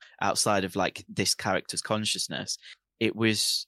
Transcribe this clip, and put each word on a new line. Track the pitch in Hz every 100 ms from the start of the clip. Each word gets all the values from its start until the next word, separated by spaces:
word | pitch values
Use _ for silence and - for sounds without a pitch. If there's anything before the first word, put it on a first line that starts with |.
| - -
outside | 101 - 113 101
of, | 95 98
like, | 90 - -
this | - 95
character's | - 107 92 - -
consciousness. | - 107 107 90 - 67 - - - - _ -
It | 110 110
was, | 113 107 - -